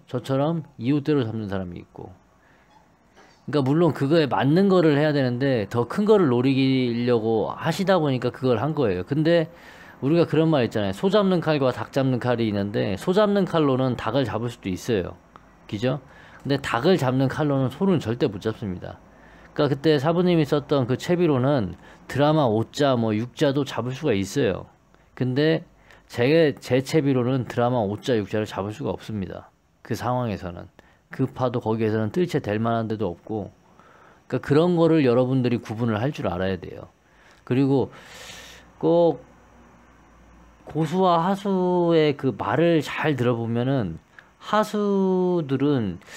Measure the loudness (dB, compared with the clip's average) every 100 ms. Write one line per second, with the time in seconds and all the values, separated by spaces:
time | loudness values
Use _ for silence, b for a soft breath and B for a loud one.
0 | -10 -8 -2 -2 0 -2 -8 -6 -2 0
1 | 0 0 0 -4 -6 -6 -6 -10 -16 -18
2 | -18 -20 _ b b b b b _ _
3 | _ b b b -4 0 2 4 2 2
4 | 2 2 2 2 2 4 4 4 4 4
5 | 2 2 0 0 0 0 0 -2 -2 0
6 | 4 4 4 2 2 2 2 2 0 0
7 | 2 2 2 0 -2 -4 -4 -2 2 2
8 | 2 0 -2 -2 0 0 0 0 0 0
9 | -2 0 2 2 0 B B B B -6
10 | 0 2 2 2 2 2 2 0 -2 -2
11 | 0 2 2 2 0 0 0 -2 -4 -2
12 | 0 0 0 0 0 -2 -2 -2 -4 -4
13 | 0 2 2 2 0 2 2 2 0 -2
14 | -2 -2 -2 -2 -6 -6 -6 -6 -2 -2
15 | -2 -10 _ -20 -20 -20 -12 -4 -4 -4
16 | B B B B -4 -4 -2 0 2 2
17 | 2 2 0 0 0 0 -2 -2 0 0
18 | -2 -2 -2 -2 -6 -6 -8 -8 -12 -16
19 | -20 B B B B -2 0 2 2 2
20 | 2 2 4 4 2 0 2 0 2 -2
21 | 0 2 2 2 2 2 -2 -6 B B
22 | -6 0 2 4 2 0 -2 0 0 2
23 | 0 -2 -4 -2 0 0 -4 -6 -6 -4
24 | -2 -2 -2 -2 -2 -2 -8 _ _ b
25 | b -6 -2 0 0 0 -4 b b b
26 | _ -2 2 4 2 0 -2 -2 0 0
27 | 2 2 2 -2 -2 -2 0 0 -2 -4
28 | -2 -2 0 -4 -4 -6 -8 -6 -8 -8
29 | -8 -8 -8 -10 -18 _ _ _ -10 -6
30 | -4 -2 -4 -6 -8 -12 -16 -20 b b
31 | _ -6 -6 -2 -2 -2 -2 0 0 0
32 | 0 -2 -2 -2 -2 -2 0 -2 -2 -4
33 | -6 -8 -10 -8 -10 -14 b b b b
34 | b b -8 -6 0 2 4 4 4 4
35 | 4 4 2 2 0 -2 -4 -4 -2 -2
36 | -2 -4 -4 -2 -2 -4 -8 -14 -18 _
37 | b b b b -2 0 2 2 -2 B
38 | B B B B B B -20 -4 2 4
39 | 4 0 -8 -20 -20 -20 -20 -20 -20 -20
40 | -20 -20 -20 -20 -20 -20 -10 -6 -2 0
41 | 2 2 2 -2 -2 0 0 2 2 4
42 | 2 0 -4 -2 0 2 4 2 0 -4
43 | -2 0 0 0 -2 -2 0 -2 -2 -6
44 | -14 B B _ -4 -2 0 -2 0 0
45 | 2 0 0 0 -2 0 2 0 -2 -6
46 | B